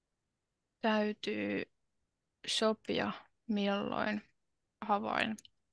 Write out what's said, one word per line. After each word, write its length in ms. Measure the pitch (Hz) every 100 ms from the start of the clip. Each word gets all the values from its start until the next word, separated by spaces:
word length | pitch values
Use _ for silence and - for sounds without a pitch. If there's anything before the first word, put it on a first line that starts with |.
| _ _ _ _ _ _ _ -
Täytyy 840 | 220 214 208 214 208 214 202 196 - _ _ _ _ _ _ _ -
sopia, 640 | - 220 220 - - 202 - - _ -
milloin 720 | 208 202 202 - - 214 208 - _ _ _ _ - 214
avain 480 | 208 220 - 220 220 - _ _